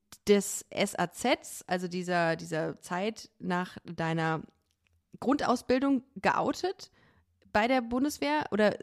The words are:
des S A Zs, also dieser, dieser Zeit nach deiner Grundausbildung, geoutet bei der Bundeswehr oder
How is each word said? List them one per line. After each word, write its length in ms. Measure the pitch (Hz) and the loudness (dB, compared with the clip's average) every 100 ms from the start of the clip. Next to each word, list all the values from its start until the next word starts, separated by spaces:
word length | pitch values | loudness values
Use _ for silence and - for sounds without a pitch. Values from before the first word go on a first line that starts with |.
| _ - - | _ -2 4
des 380 | 202 196 - - | 6 4 -4 -6
S 240 | - 202 - | -2 -2 0
A 120 | 175 | -4
Zs, 520 | - 240 302 - - - | -2 0 0 -2 -16 -4
also 220 | 180 180 | -4 -2
dieser, 480 | 175 175 175 170 165 | -4 0 2 2 0
dieser 440 | 170 160 165 - | -4 -4 -4 -6
Zeit 500 | - 180 208 226 - - | -8 -4 -4 -6 -12 -10
nach 380 | 180 180 185 - - | -4 -2 -4 -8 -12
deiner 580 | 170 160 165 160 160 - _ _ _ _ _ _ - | -4 -2 0 0 -2 -6 _ _ _ _ _ _ -4
Grundausbildung, 840 | 220 285 - 247 - 254 277 269 - - | 0 2 2 0 2 2 2 0 -2 -2
geoutet 720 | 190 - 170 294 359 - - _ _ _ _ _ _ | 0 2 0 -2 -4 -6 -14 _ _ _ _ _ _
bei 160 | 214 233 | 0 2
der 140 | 262 | 2
Bundeswehr 640 | 233 247 285 - 285 302 - | 0 0 -2 -2 -2 -2 -2
oder 240 | 208 214 - | 2 2 2